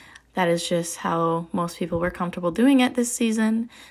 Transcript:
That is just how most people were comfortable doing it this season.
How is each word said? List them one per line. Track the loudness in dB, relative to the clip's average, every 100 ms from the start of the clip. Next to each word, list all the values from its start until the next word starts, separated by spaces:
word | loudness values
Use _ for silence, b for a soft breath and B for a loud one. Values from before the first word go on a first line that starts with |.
| B B B
That | -2 0
is | 0 0
just | -2 -2 -6
how | -4 0 0 0 -4
most | -4 -4 -4
people | -4 -2
were | -2
comfortable | -2 -6 -2 -4
doing | 2 4 6
it | 4 2
this | -2
season. | 0 0 2 0 0 -4 B B